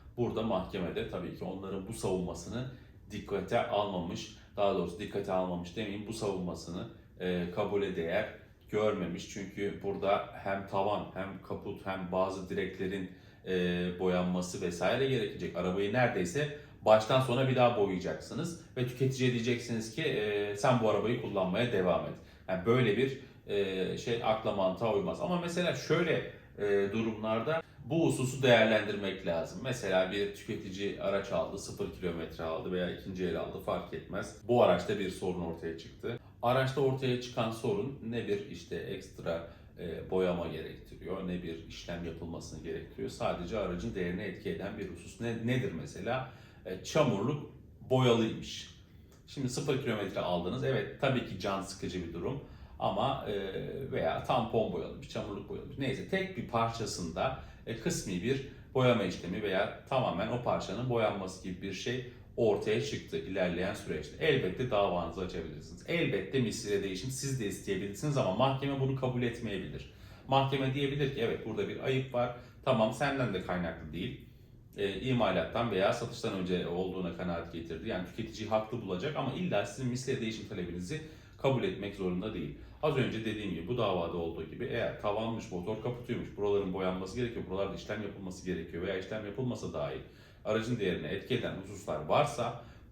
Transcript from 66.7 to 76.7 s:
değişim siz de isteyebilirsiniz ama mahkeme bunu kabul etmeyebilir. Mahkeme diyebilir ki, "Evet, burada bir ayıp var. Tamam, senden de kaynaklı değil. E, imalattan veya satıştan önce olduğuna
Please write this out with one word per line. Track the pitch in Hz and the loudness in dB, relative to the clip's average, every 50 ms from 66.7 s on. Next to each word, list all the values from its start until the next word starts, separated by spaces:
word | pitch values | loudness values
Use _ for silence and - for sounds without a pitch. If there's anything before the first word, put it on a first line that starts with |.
| 101 95 | 0 0
değişim | 92 95 92 - - 131 | 2 0 -4 -4 -4 -4
siz | - - - 135 131 110 | -4 -4 -2 -2 -2 -2
de | 107 | -2
isteyebilirsiniz | 95 90 - - 101 98 92 98 101 101 - - 151 135 | -2 -4 -4 -4 -2 -2 -2 -2 -4 -4 -2 -2 2 2
ama | 131 104 95 95 | 4 2 2 4
mahkeme | 110 131 139 135 - 143 139 139 131 | 4 4 4 4 2 0 0 0 0
bunu | 135 135 135 | 0 0 0
kabul | - 131 123 120 120 | 0 0 0 0 0
etmeyebilir. | 123 117 113 - 117 107 98 92 85 73 71 71 - - - - - - - - - - | 0 0 -2 -4 -4 -4 -4 -4 -6 -6 -8 -10 -10 -12 -16 -18 -18 -18 -18 -16 -2 2
Mahkeme | 135 139 135 135 143 135 135 131 131 | 4 4 6 4 4 2 2 2 2
diyebilir | 143 143 135 139 147 143 131 - | 2 0 0 2 0 0 0 0
ki, | - | 0
"Evet, | 113 - - - - | 0 0 0 -2 -4
burada | 113 101 101 98 92 | -4 -2 -2 -2 -2
bir | - - | -4 -2
ayıp | - 131 131 131 131 - - | 0 0 0 0 0 0 0
var. | 120 123 123 - - - - - - - | 0 0 0 -2 -6 -14 -16 -18 -2 0
Tamam, | 139 123 113 110 110 | 2 4 6 4 4
senden | - - 147 135 135 135 120 104 95 | 4 2 0 0 2 2 0 0 0
de | 90 | -2
kaynaklı | - - 90 90 87 80 80 - 80 76 | -2 -2 -2 -2 -2 -2 -4 -6 -8 -8
değil. | 78 87 - 131 - - - - - - - - - - - - - | -6 -4 -4 -4 -6 -10 -12 -18 -20 -20 -20 -20 -20 -20 -20 -14 -4
E, | - 101 95 - - | -2 -2 -2 -2 -2
imalattan | 117 131 131 120 107 95 90 90 - - - 113 120 117 | 0 2 4 4 4 4 4 2 0 0 0 0 0 2
veya | 101 92 98 107 | 4 4 4 4
satıştan | - - 117 - - - - 107 | 4 2 -2 -6 -6 -4 -4 -2
önce | 98 95 90 90 90 87 - | -2 -2 0 0 0 0 0
olduğuna | 85 | 0